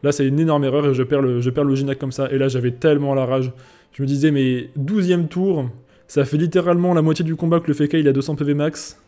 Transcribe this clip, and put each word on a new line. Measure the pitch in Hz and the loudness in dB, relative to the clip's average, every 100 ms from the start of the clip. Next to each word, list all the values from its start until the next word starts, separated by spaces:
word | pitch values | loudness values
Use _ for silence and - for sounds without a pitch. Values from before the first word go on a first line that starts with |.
Là, | 143 | 0
c'est | 143 135 | 0 0
une | 143 | 2
énorme | 160 147 | 2 2
erreur | 139 139 147 | 2 2 2
et | |
je | 127 | 0
perds | 127 143 | 0 0
le, | 135 120 | 0 0
je | 123 | 0
perds | 123 | 0
le | 143 | 0
Ginac | 135 139 135 | 0 -2 -4
comme | 135 | -6
ça. | 127 135 | -4 -2
Et | 135 | 0
là, | 135 | 0
j'avais | 127 123 | 0 -2
tellement | 123 160 147 143 | 0 2 2 2
la | 135 127 | 0 0
rage. | 131 131 123 - - _ | -2 -2 -6 -20 -20 _
Je | - | -8
me | 135 | -4
disais, | 139 151 | 0 2
mais | 143 131 127 - - | 2 2 0 -4 -6
douzième | 139 214 180 175 160 | -2 0 2 0 0
tour, | 180 190 170 127 - - _ _ | -2 0 0 -4 -8 -20 _ _
ça | - | -2
fait | 131 151 | 0 0
littéralement | 170 180 170 170 180 | 0 0 2 2 2
la | 170 | 2
moitié | 156 156 | 2 0
du | 160 | -2
combat | 160 170 170 | -2 0 0
que | 165 | 0
le | |
Feka, | 147 147 160 | 0 0 2
il | 147 | 2
a | |
deux | 139 | 2
cents | 139 147 | -2 -4
P | |
V | 143 | -2
max. | 147 147 151 - - | 0 -2 -4 -14 -18